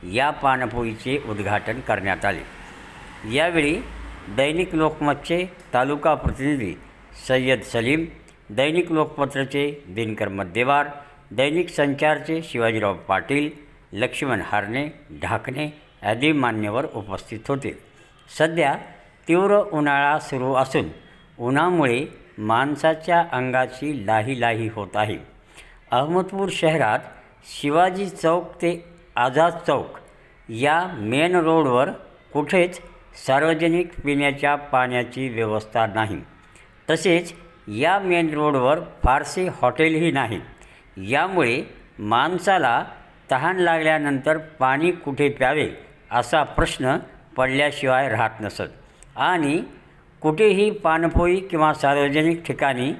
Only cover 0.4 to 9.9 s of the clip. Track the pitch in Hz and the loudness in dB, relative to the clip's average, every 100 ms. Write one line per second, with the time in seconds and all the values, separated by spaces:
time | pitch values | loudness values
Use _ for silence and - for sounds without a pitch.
0.4 | 139 131 123 120 117 110 127 143 120 107 | 2 2 0 -2 -4 -6 -4 -4 -4 -6
1.4 | 98 104 - 117 123 104 95 90 101 85 | -2 -2 -2 -8 -2 -2 -2 -2 -2 -4
2.4 | 67 - - - - - - - 107 123 | -8 -18 -20 -20 -20 -20 -20 -16 -6 0
3.4 | 165 170 147 175 - - - - - 104 | 0 2 0 -2 -6 -14 -14 -16 -10 0
4.4 | 139 160 180 160 156 151 147 139 - 170 | 0 0 -2 2 0 0 -2 -2 -2 -2
5.4 | 180 - - 123 131 147 160 139 - - | -2 -10 -4 0 0 0 2 2 -2 -2
6.4 | 135 147 101 78 - - - - - 131 | -2 -2 -2 -6 -14 -20 -20 -20 0 0
7.4 | 127 127 - 117 117 156 165 - - - | 2 0 0 -2 0 0 -2 -10 -20 -20
8.4 | - 107 139 165 170 160 147 - 139 135 | -10 -2 0 0 0 0 -2 -2 -4 -2
9.4 | 135 143 143 147 - | -4 -2 -2 -4 -10